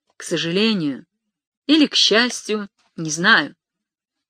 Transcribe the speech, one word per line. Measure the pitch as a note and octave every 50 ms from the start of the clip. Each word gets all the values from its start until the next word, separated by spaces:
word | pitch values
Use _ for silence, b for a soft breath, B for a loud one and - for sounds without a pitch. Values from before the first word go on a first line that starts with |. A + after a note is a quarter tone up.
| _ _ _
к | - -
сожалению. | - E3+ D#3 D3 E3 E3+ F#3+ G#3+ A3+ A3 F#3+ D#3 C#3+ C3 A#2 - _ _ _ _ _ _ _ _ _ _ _ _
Или | - D4 D#4+ C#4+
к | - -
счастью, | - - - - A3 A#3+ B3 - - - - G#3+ G#3+ G3+ - _ _ _ _ _
не | - E3 D#3
знаю. | D3 D#3+ F3 G#3 A3+ F3 D3 C3+ - _ _ _ _ _ _ _ _ _ _ _ _ _ _